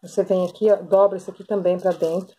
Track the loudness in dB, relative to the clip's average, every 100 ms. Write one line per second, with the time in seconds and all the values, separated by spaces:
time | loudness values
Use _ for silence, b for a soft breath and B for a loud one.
0 | -6 -4 0 0 -2 -2 2 2 2 4
1 | 4 2 -12 -18 -6 -2 0 0 -2 -2
2 | -2 -4 -8